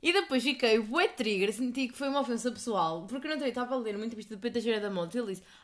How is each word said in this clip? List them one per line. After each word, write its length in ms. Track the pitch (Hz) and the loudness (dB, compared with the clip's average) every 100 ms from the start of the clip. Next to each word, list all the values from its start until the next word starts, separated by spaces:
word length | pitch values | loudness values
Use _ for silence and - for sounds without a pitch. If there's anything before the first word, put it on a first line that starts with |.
E 80 | 330 | 4
depois 300 | 370 349 262 | 4 4 2
fiquei 380 | 240 277 233 220 | 2 2 4 4
bué 260 | 214 294 370 | 4 2 2
trigger, 460 | - 220 202 202 | 2 0 2 2
senti 320 | 208 254 247 254 | 0 -4 -2 -4
que 100 | - | -2
foi 120 | 277 | -2
uma 100 | 277 | 0
ofensa 280 | 247 233 240 | 0 -2 -2
pessoal, 560 | - - 202 160 165 190 | -4 -2 0 0 0 -6
porque 220 | 262 294 | -8 -4
eu 80 | 311 | -2
não 80 | 269 | -2
estava 300 | 247 247 262 | -2 -2 -2
a 20 | |
ler 160 | 220 | -2
uma 100 | 202 | -4
entrevista 300 | 226 214 208 | -6 -8 -10
do 60 | 208 | -6
Pedro 140 | 233 | -2
Teixeira 260 | 240 220 220 | 0 2 0
da 100 | 208 | 0
Mota 260 | 185 170 233 | -2 -2 -2
e 40 | |
ele 100 | 226 | -4
disse: 120 | 185 - - | -6 -10 -20